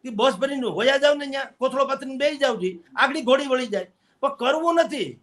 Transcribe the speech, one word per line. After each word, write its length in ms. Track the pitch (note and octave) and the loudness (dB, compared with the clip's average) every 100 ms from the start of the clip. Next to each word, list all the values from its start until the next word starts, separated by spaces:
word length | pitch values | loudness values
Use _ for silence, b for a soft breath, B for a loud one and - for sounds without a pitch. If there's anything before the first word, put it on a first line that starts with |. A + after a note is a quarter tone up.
| B3+ | -10
ઈ 40 | |
બસ 280 | G#3 C4 F#3+ | 0 0 2
ભરીને 300 | C4+ C#4 A#3 | -2 -2 -4
હોયા 300 | D#3+ B3 C#4 | 0 2 4
જાવ 180 | D4 D4 | 4 2
ને 100 | C#4+ | -2
ન્યા, 180 | C4+ | -8
કોથળો 420 | C4+ - B3+ B3+ C4+ | -8 -4 -4 0 -2
પાથરીને 320 | C4+ C4+ C4 | -2 -6 -2
બેસી 200 | D4 D4 | -2 0
જાવ 220 | C4+ G#3+ | 0 0
જી, 200 | F#3 F#3 - - | -4 -6 -10 0
આગળી 260 | C4 D#4 | 0 0
ઘોડી 260 | A#3+ C4+ C#4+ | 2 2 2
વળી 200 | B3+ A#3+ | 0 0
જાય. 240 | G3 F3+ _ _ _ | -4 -6 _ _ _
પણ 80 | C4+ | -4
કરવું 460 | C#4 B3 D#4 E4 E4+ | 0 0 2 2 2
નથી. 440 | E4 C#4+ D3+ A#2+ | 2 -2 -6 -8